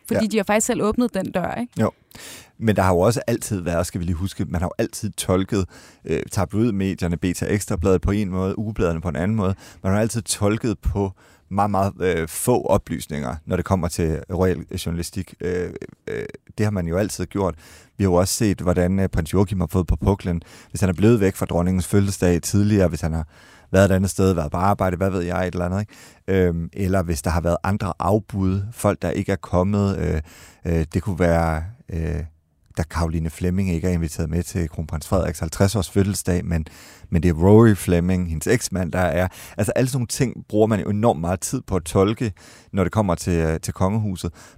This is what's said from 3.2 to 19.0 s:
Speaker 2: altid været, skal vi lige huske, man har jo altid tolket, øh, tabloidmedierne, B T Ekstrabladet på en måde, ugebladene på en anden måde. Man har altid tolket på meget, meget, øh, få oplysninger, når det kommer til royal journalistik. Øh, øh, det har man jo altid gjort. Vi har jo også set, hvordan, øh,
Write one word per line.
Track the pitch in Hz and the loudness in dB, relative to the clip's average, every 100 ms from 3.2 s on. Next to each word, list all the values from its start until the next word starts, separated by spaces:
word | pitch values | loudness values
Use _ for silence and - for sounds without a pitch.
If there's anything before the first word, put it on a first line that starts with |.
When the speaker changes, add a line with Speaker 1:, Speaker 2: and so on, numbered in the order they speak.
| - | -2
Speaker 2:
altid | 117 - 98 | -4 -4 -4
været, | 85 85 92 | -2 -2 -2
skal | 101 | -4
vi | 85 | -4
lige | 82 | -2
huske, | 95 - 85 | -4 -6 -6
man | 85 | -4
har | 87 | -4
jo | - | -2
altid | 113 - 104 | -4 -4 -8
tolket, | - - 92 95 101 87 - - _ - | -6 0 0 2 -2 -2 -6 -20 _ -4
øh, | 80 - | -4 -2
tabloidmedierne, | - 90 104 120 98 95 87 87 85 | -4 -2 0 0 0 -2 -2 -2 -2
B | 92 85 | -2 -2
T | 87 | -2
Ekstrabladet | 104 - 98 95 92 | -2 -2 -2 2 2
på | - | 2
en | 101 98 | 0 0
måde, | 92 95 - | -2 -2 -4
ugebladene | 110 104 90 82 | -6 -2 0 0
på | 85 | -4
en | 69 | -2
anden | 95 113 | -2 0
måde. | 95 95 - - | 0 -4 -10 -8
Man | 95 | -2
har | 101 | 0
altid | 113 113 | 0 -2
tolket | - - 101 113 117 101 | -6 -2 0 0 -2 -2
på | - 101 98 - _ _ _ | -2 -2 -2 -6 _ _ _
meget, | 98 104 | -2 0
meget, | 95 98 - | 2 0 0
øh, | 92 85 82 | 0 0 -2
få | - - 120 - | -4 0 0 2
oplysninger, | - - 78 - 73 64 80 - | 0 0 -8 -6 -6 -6 -8 -4
når | 90 | -4
det | - | 0
kommer | 95 85 | 0 0
til | - 82 80 - | -2 -2 -2 -4
royal | 90 92 87 - 92 - | 0 0 0 -6 -8 -4
journalistik. | 85 85 98 90 - | -6 -6 -8 -10 -8
Øh, | 87 90 90 - - - - | -6 -4 -6 -10 -16 -14 -10
øh, | 57 - - - - | -8 -10 -14 -12 -2
det | 107 | 0
har | |
man | 101 85 | 0 0
jo | 87 | 0
altid | 104 - 90 | -2 -4 -4
gjort. | - 92 80 - - - - | -2 -2 -2 -12 -20 -14 0
Vi | |
har | 98 | 4
jo | 87 | 4
også | 95 | 4
set, | - 110 90 | 2 0 2
hvordan, | 90 87 90 | 2 2 2
øh, | 95 | 2